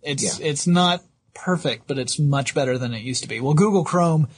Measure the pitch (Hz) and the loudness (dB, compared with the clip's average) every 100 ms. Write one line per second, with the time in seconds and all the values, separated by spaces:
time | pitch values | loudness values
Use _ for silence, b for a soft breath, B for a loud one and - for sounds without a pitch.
0 | 147 139 196 - 160 147 175 175 180 180 | -8 -4 -4 -4 -4 -2 2 4 4 0
1 | - _ _ - - 180 - 117 - 135 | -6 _ _ -10 -4 -2 -2 -6 -6 -6
2 | 120 - 147 139 135 156 131 127 123 113 | -4 0 0 0 0 -2 0 -2 -4 -6
3 | 120 123 - 113 131 151 208 196 160 175 | -6 -8 -6 -4 2 4 4 4 2 2
4 | 170 160 147 | 2 2 0